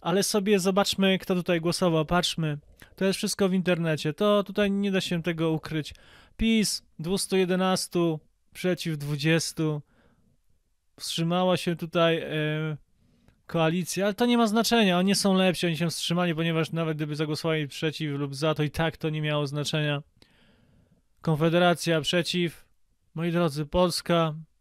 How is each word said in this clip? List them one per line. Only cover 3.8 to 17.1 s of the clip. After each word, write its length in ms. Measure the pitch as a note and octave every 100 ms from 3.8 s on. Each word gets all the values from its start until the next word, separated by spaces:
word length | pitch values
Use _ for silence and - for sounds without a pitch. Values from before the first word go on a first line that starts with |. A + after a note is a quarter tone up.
| E3 D#3 D#3
To 320 | - G#3 G#3
tutaj 260 | G3+ G3+ G3+
nie 200 | G3 G3+
da 100 | F#3+
się 220 | - E3+
tego 280 | F3 D#3+ D#3+
ukryć. 440 | D#3+ - D#3 - - - - - -
pis 460 | A3+ A3+ F#3+ - - -
dwustu 380 | D#3+ F#3+ - F#3+
jedenastu 840 | F3+ F#3 F#3 F3+ - F3 E3+ D#3 _ _ _
przeciw 460 | - F#3 F3 E3+ D3+
dwudziestu. 840 | C#3+ D3 D#3 E3 - - D#3 D3 - _ _ _ _ _ _ _ _ _ _ -
Wstrzymała 560 | - - E3 F3+ F#3 F3
się 200 | F3+ E3+
tutaj, 420 | E3 F3 E3 E3
e, 580 | C#3+ D#3 D3+ D#3 D#3 D3 _ _ _ _ _ _ -
koalicja, 580 | E3 D#3+ F3+ E3 F3
ale 100 | G3+
to 120 | G3 A#3+
nie 120 | A#3+
ma 80 | A3+
znaczenia. 520 | A3 A3 A#3 G3 F3
Oni 160 | F#3+
są 200 | F#3+ G3
lepsi, 320 | F#3+ F#3 - F3
oni 100 | D#3+
się 140 | E3+
wstrzymali, 440 | - - E3+ F3
ponieważ 380 | D#3 E3 E3 D#3
nawet 240 | E3 D#3+ D#3
gdyby 200 | D3+